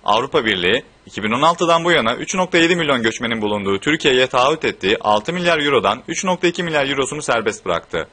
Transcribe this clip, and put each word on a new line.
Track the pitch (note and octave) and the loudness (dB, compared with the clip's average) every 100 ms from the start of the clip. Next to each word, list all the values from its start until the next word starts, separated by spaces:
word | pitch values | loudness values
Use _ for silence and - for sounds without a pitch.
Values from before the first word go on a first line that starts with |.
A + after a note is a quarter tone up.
Avrupa | F2+ G#2+ C3+ D#3+ | 2 0 2 0
Birliği, | A2 F#2+ F2 A#2+ - _ - | 0 0 2 0 -2 _ -16
iki | - | -8
bin | G#2+ | -4
on | A#2+ | 2
altıdan | D#3 E3+ E3+ E3 | 2 2 2 2
bu | E3 | 4
yana | E3 A2+ A#2+ | 2 2 -2
üç | D#3 | -4
nokta | F#3+ F3+ E3+ | -4 0 2
yedi | E3 F3 | 2 2
milyon | D#3 C3 | 0 0
göçmenin | A#2 - A#2+ A#2 | 0 -2 -6 -4
bulunduğu | G#2+ G#2 G2 G2 | -2 -2 -2 -2
Türkiye'ye | - D#3 D3 B2+ B2+ | 0 0 2 2 2
taahhüt | C3 B2+ D#3 | 2 2 2
ettiği | B2 F#2+ F#2+ G#2+ | -2 -2 -2 0
altı | - G#2+ G#2+ | 2 2 0
milyar | F3 F3 E3 | -2 0 0
eurodan | D3 C3+ G2 A2+ - | 2 2 2 -2 -6
üç | D#3+ | -6
nokta | F#3+ F3+ F3 | -4 0 -2
iki | E3+ | -2
milyar | F3 D#3 C3+ | -2 -2 0
eurosunu | C#3 C3 D3 | -2 -4 -4
serbest | D3 A#2 A2 G2+ | -2 0 0 -6
bıraktı. | F#2+ E2+ - E2+ D2 | -4 -4 -4 -8 -8